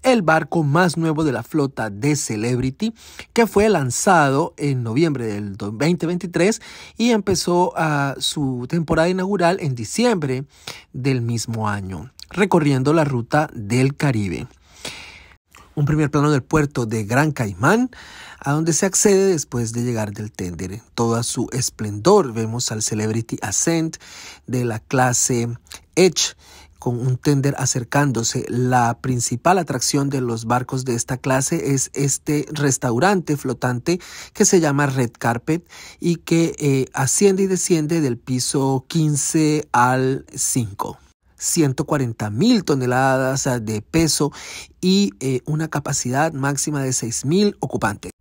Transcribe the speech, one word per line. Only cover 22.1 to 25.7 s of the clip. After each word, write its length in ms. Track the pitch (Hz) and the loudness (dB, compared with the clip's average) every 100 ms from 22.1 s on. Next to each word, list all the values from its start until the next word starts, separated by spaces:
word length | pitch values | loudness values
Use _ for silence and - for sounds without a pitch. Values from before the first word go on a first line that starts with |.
| 208 147 | 6 4
Vemos 360 | 113 110 117 - | -2 -4 -4 -4
al 100 | 113 | -4
Celebrity 560 | 110 107 110 113 113 - | -4 -2 -2 -2 -4 -6
Ascent 560 | 107 - - 165 160 - - - - - - | -4 -2 0 0 -2 -6 -18 -20 -20 -20 -6
de 200 | 127 123 | -2 -2
la 140 | 110 | -4
clase 680 | _ 135 127 120 - 123 117 120 _ | _ 2 2 2 0 0 -2 -6 _